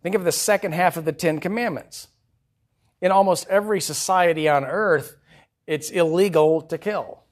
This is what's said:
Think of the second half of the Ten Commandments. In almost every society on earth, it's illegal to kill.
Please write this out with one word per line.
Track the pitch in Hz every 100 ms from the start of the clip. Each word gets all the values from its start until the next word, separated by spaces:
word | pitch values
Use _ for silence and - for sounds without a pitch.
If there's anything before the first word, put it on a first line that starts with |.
Think | 170 202
of |
the | 170
second | - - 196 202
half | 160 180 165
of | 160
the |
Ten | 160 170 151
Commandments. | 180 214 240 143 - - - _ _ _ _ _ _ _ _ _
In | 180
almost | 190 196 170 -
every | 196 208 202
society | - 147 - 185 175 160 156
on | 143 135
earth, | 175 214 151 131 - _ _ _ _ -
it's | 156 -
illegal | 185 165 165 202 160 156 160
to | 156 165
kill. | 202 202 104 - _